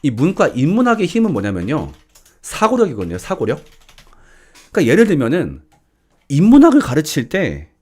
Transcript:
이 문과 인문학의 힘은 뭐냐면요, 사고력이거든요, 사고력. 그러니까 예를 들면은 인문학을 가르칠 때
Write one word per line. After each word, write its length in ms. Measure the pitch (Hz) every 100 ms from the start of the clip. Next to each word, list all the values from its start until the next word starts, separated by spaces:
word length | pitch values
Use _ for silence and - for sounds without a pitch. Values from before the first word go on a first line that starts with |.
이 80 | 147
문과 360 | 110 156 190 165
인문학의 580 | 120 143 214 247 226 185
힘은 260 | 226 226
뭐냐면요, 580 | 123 101 92 92 147 73 - _ _ _ _
사고력이거든요, 760 | - - 220 240 208 110 87 85
사고력. 460 | - 185 107 147 - _ _ - - _ _ _ _ - _
그러니까 200 | - 123
예를 140 | 160 220
들면은 540 | 156 120 170 76 69 _ _ _ _ _ _ _
인문학을 520 | 139 202 269 330 277
가르칠 480 | - 131 151 - 117
때 400 | 196 151 71 76 _